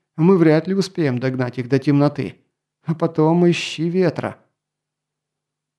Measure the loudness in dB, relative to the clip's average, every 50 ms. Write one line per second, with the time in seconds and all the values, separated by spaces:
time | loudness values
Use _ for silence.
0 | _ _ _ 0 2 4 4 4 4 4 4 2 0 -2 -2 -2 -4 -4 -4 -4
1 | -2 -2 -2 -2 -4 -4 -4 -4 -4 -6 -6 -8 -4 -2 -2 0 0 2 2 2
2 | 2 2 0 -4 -8 -10 -10 -14 _ _ _ _ _ _ _ _ _ -6 -4 -2
3 | -4 -2 0 0 2 2 2 4 4 2 2 0 -4 -8 -8 -6 -6 -2 0 0
4 | 0 0 -2 -4 -8 -8 -10 -12 _ _ _ _ _ _ _ _ _ _ _ _
5 | _ _ _ _ _ _ _ _ _ _ _ _ _ _ _